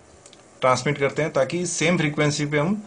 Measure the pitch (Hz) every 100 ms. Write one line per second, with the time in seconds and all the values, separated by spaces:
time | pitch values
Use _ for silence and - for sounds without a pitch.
0 | - - - - - - 131 123 147 143
1 | 135 147 156 143 131 175 175 - 160 170
2 | 151 147 147 151 147 147 165 208